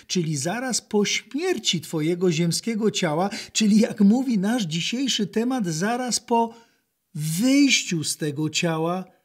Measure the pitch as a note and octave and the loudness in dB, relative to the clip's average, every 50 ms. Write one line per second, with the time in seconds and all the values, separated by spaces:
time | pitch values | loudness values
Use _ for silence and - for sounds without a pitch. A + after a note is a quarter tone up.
0 | - - - F#3 E3 D#3 D#3 C#3 B2 F3 F#3+ A#3+ C4 C4 G#3+ - - - - G#3 | -10 -4 -2 -2 -2 -2 -2 -4 -4 -4 -4 -4 -4 -4 -4 -6 -4 -2 0 0
1 | G#3 G3 - - - - - C#4 F4 F#4+ F4 A3+ A3 - - D#3+ - - - D#3+ | 0 0 -2 -4 -6 -6 -6 -4 -2 -2 -2 -2 -2 -2 -4 -4 -4 -6 -4 -2
2 | D3+ D#3+ F3+ F3 F#3 F#3 E3 D3+ F3 E3+ E3 - - A3+ A#3 G3+ A#3 G#3 G3+ - | -2 0 0 0 2 0 2 2 0 0 0 -2 -4 -4 -4 -2 0 -2 0 0
3 | F#3 D#3+ D3 D#3+ F#3 G3+ - - - - - - A3 G#3 G#3 G#3 A3+ - D3 - | -2 0 0 0 -2 -2 -4 -8 -12 -6 -2 0 2 4 6 4 4 2 2 4
4 | G#3 G3 G#3+ B3+ C4 C4+ A#3 G3 F3+ G#3 A#3+ B3+ G3+ D#3 D3+ E3+ D#3+ - - B3 | 6 6 6 4 2 0 0 0 0 0 0 -2 -2 -2 -4 -4 -4 -4 -4 -4
5 | C#4 B3+ - - G#3+ - - G#3+ A#3 B3+ C4 C4 G#3 F3 D#3+ D#3 F#3 G#3+ A#3+ B3 | -2 -2 -2 -2 -2 -2 -2 -2 -2 0 -2 -2 -2 -2 -2 -2 -2 -2 -2 -2
6 | B3+ B3 G#3 - - - A#3+ A#3 A#3 A3+ A3+ - - _ _ _ _ _ _ _ | -2 -2 -4 -4 -2 0 2 2 2 0 -4 -12 -20 _ _ _ _ _ _ _
7 | _ _ - D3+ D3+ D#3 D#3+ E3+ A3+ C4 C4+ C#4+ C#4+ C4+ A3+ - - - F#3 D#3+ | _ _ -10 -8 -6 -4 -2 0 2 4 6 6 6 6 4 2 0 0 -2 -2
8 | D3 - - - E3 D3+ C#3 C#3 D#3 D3+ D3+ - F3 E3+ D#3+ D#3+ D#3+ E3+ F3 F#3 | -2 -4 -4 -4 -4 -4 -2 -2 -2 -2 -2 0 0 0 0 0 0 -2 -2 -4
9 | F#3 - _ _ _ | -6 -10 _ _ _